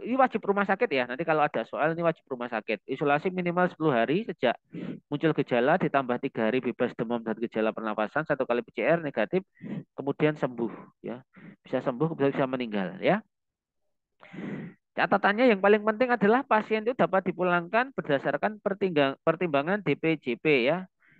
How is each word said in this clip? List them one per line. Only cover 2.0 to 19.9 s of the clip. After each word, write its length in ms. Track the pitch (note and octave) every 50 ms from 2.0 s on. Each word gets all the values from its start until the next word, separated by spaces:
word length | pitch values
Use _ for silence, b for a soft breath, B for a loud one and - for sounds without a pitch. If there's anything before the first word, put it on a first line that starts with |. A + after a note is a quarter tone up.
| E3+
wajib 240 | E3 D#3+ _ _ -
rumah 160 | C3+ A#2+ A#2+ A#2+
sakit. 340 | A2+ A2 - - A2 G2 _
Isolasi 480 | - C3+ - D#3+ C#3+ C#3+ D3 - F#3+
minimal 400 | F3+ F#3 F3 F3 E3+ F3+ F3+ F3
sepuluh 240 | - - D#3 D#3 C3
hari 320 | A2+ A#2 A2+ D3+ G3+ A3+ -
sejak 240 | E3+ - - A#2 - - _ _ B B B B B B B -
muncul 240 | C#3+ C#3+ D#3+ D#3+
gejala, 480 | D3 - C3+ - C3 A#2+ A#2+ C#3+ E3+ F#3
ditambah 400 | F3 D3 - C#3 C3 A#2+ B2 A#2+ - C3
tiga 240 | - B2 A2 G#2+
hari 80 | A#2+ C3
bebas 320 | B2 B2 A2 - B2+ A2+
demam 320 | - - B2 A2+ A#2+ A#2 A2+
dan 80 | A2+ G#2+ A2+
gejala 320 | A2+ G#2+ - A2+ A2 A2
pernafasan, 560 | - - A2 A2 G#2 A2 G#2+ G2+ - C#3+ D#3 -
satu 160 | D3 - B2+
kali 160 | - A#2 A#2+ A2+
P 20 | - -
C 20 | A#2+ G#2
R 160 | C#3 E3 E3+
negatif, 400 | D#3+ C#3 - A#2 G#2 - - - - _ B B B B B B B B _
kemudian 400 | - C3+ C#3 C3+ - D#3 D3+ D3+
sembuh 640 | D3+ D3 C3 B2 A#2 A#2 G2+ - - - - _ _
ya. 240 | - G#2 A#2 B2+ - _ B B B B B B -
Bisa 160 | - C3+ B2+
sembuh, 320 | - C#3+ B2 A#2+ D#3 E3
kemudian 240 | D#3+ C#3 C#3 C#3 C3
bisa 80 | C3 C#3 B2+
meninggal 500 | C3 B2+ B2 A2+ G#2 G2+ F#2 F2 F#2 F#2+
ya. 240 | G2+ C#3 F#3 A3 - _ _ _ _ _ _ _ _ _ _ _ _ _ _ _ _ _ _ _ B B B B B B B B B B B B _ _
Catatannya 560 | - - D3 E3+ G#3 G3 - F#3+ G3+ A3 C4 B3+
yang 160 | G#3 F#3+ F#3+
paling 160 | G3+ G#3+ G#3+ G#3
penting 260 | A3 G#3+ G#3+ B3+ A#3+
adalah 320 | A#3+ G#3+ G#3 G3+ A3+ C4 C#4
pasien 400 | - A3+ G#3+ G#3 - A3 A3 G#3+
itu 80 | A#3
dapat 320 | C4 - F#3 E3 - G3 F#3
dipulangkan 720 | F#3+ E3 E3+ F3+ F3+ F3 F3 E3+ F3 G#3+ A3+ B3+ C4+ -
berdasarkan 640 | - - - C#3+ C3+ - C#3 C#3 - - G#3 G#3+ G#3
pertingga-, 560 | - G3+ F#3+ - G3 F#3 E3 D3 C#3 C3+ C#3 - -
pertimbangan 560 | E3 D#3+ E3 F#3 E3+ C#3+ C#3 C#3+ E3+ G3 G#3+
D 160 | F3 D#3